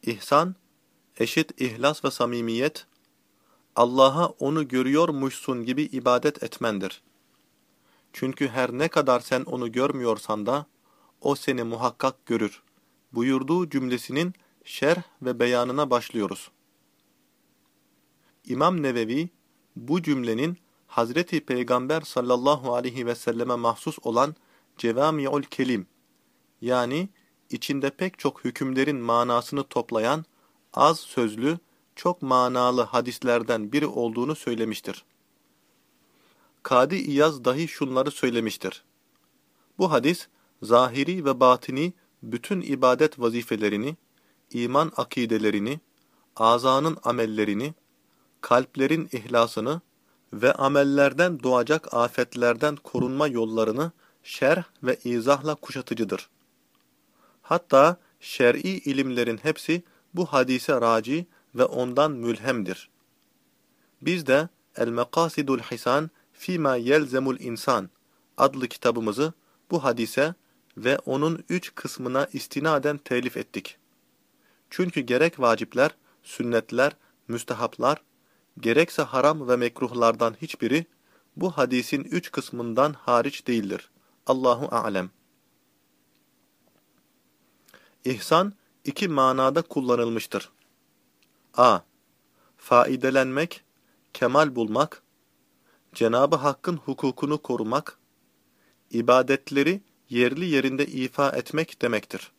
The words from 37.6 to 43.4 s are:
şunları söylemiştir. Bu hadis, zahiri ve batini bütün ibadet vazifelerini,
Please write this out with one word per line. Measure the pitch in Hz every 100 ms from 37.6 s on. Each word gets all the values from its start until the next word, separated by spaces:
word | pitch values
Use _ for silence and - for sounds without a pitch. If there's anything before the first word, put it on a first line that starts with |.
| 165
şunları | - 139 131 139
söylemiştir. | - 131 117 113 - 95 - _ _ _ _ _ _ _ _ _ -
Bu | 185
hadis, | 147 131 175 - _ _ _
zahiri | 107 120 127 120 139 185 143
ve | 127
batini | 127 127 - 131 170 - _ _
bütün | 117 120 - 196
ibadet | 175 135 127 123 151 139
vazifelerini, | 120 117